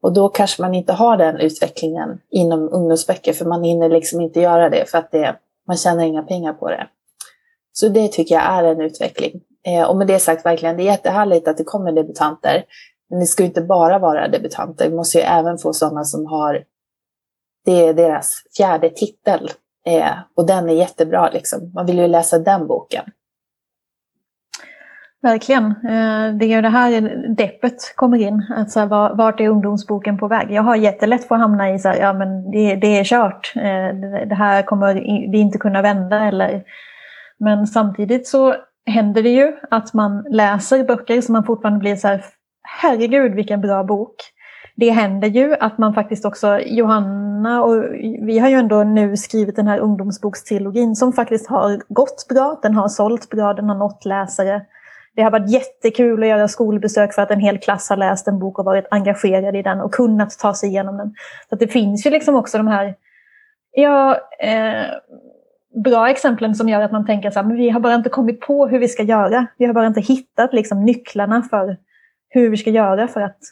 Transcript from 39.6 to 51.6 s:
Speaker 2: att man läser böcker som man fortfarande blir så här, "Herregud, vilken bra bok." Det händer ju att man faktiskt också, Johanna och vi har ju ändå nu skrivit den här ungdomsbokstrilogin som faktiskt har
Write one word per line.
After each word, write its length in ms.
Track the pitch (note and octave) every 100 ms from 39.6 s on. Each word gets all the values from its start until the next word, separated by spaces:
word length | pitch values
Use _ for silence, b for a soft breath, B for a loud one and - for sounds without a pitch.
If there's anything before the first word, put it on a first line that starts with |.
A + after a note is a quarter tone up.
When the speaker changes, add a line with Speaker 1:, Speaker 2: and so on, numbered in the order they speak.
| -
Speaker 2:
att 240 | A3+ A3
man 300 | A3 G#3 G3+ G#3
läser 540 | A3 G#3 G3+ - C4+
böcker 360 | B3+ A#3+ - A#3
som 120 | A#3+
man 120 | A3+
fortfarande 340 | G#3+ A3+ A3 G#3
blir 160 | G3 G3+
så 120 | G3+
här, 160 | G3 - _ _ _
"Herregud, 720 | - - E4 A#3 A3+ C4+ B3+
vilken 260 | G3+ G#3 G#3
bra 240 | G3+ G3
bok." 300 | F#3+ G3+ A#3 _ - B B B B -
Det 140 | A#3
händer 380 | A3+ G#3 F#3+ G#3+
ju 260 | G#3+ C#4+ D4+
att 180 | A3 G#3+
man 160 | A3
faktiskt 300 | G#3+ G#3 G#3+
också, 360 | G#3 G#3 G#3 G3+
Johanna 1040 | - A3 A3 A3 G3 G3+ G3+ G#3 A3 A#3+
och 200 | A#3 A3+ - - A3 - G#3+
vi 120 | A3+
har 100 | C4
ju 60 |
ändå 280 | C4+ A3+ G#3+
nu 320 | G#3 G#3+ G3+ G3+
skrivit 400 | - A3 G3+ G#3
den 100 | G#3+
här 120 | G3+
ungdomsbokstrilogin 1200 | G#3+ G3+ G3 G3 G#3 F#3+ - G#3 G3 G#3 A#3+ G#3+
som 160 | B3+
faktiskt 360 | B3 A#3 A3 A3
har 340 | A3+